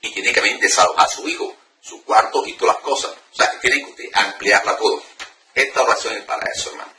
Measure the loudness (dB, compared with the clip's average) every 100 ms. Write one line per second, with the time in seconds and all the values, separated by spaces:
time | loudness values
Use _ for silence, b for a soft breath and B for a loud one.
0 | -8 -2 0 2 0 0 2 4 4 4
1 | 2 0 -6 -6 -6 -8 _ _ -20 -20
2 | 2 4 4 0 -4 -2 0 0 -2 -4
3 | -4 -10 _ 0 0 2 0 0 -2 -14
4 | -6 -2 -2 -2 2 2 2 0 0 0
5 | -6 -20 -20 _ _ -2 0 2 2 2
6 | -2 -6 -6 -6 -4 -6 -8 -10 -16